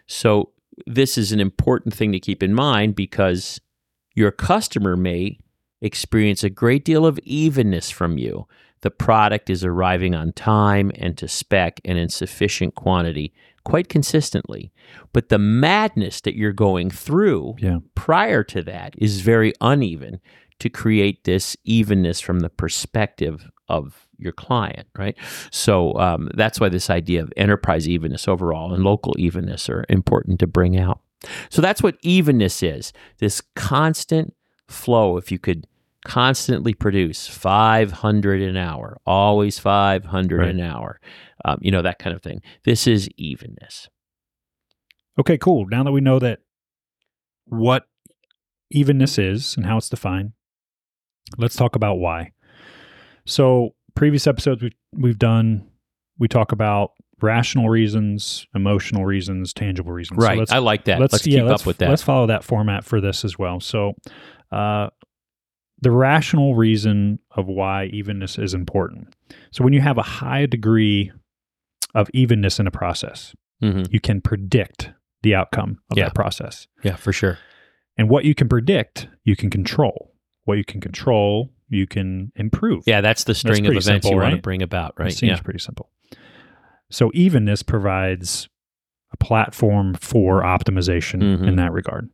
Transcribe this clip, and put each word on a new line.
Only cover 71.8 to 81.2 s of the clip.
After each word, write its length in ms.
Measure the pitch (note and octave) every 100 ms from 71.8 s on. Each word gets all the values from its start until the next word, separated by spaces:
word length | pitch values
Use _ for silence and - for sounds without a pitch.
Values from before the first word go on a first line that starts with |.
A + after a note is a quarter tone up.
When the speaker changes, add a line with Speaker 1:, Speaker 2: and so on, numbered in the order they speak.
| -
Speaker 2:
of 140 | G#2+ G2+
evenness 460 | B2+ B2+ A2 G2 -
in 80 | G2
a 40 |
process, 640 | - F2 E2 - - - _ _ -
Speaker 1:
Mm-hmm. 300 | G#2+ F#2+ F#2
Speaker 2:
you 80 | G#2+
can 200 | - G2+
predict 720 | - G#2 G2 A2+ F#2+ - - - _ _
the 120 | G#2+ F#2+
outcome 420 | F2+ - G2+ G#2 -
of 80 | G#2+
Speaker 1:
Yeah. 60 | F2
Speaker 2:
that 80 |
process. 520 | - G2+ - - - - _
Speaker 1:
Yeah, 140 | G2+ F2+
for 160 | -
sure. 260 | F#2+ G2 E2+ - _ _ _ _ -
Speaker 2:
And 120 | A2
what 160 | B2+
you 100 | C#3+
can 140 | D3 A#2+
predict, 600 | B2 B2+ F#3 - - - _
you 120 | - G2+
can 140 | G#2
control. 640 | G2+ F2+ - C#3 - - _ _ _
What 140 | - G2+
you 60 |
can 160 | G2 G2+
control, 720 | F#2 - - A2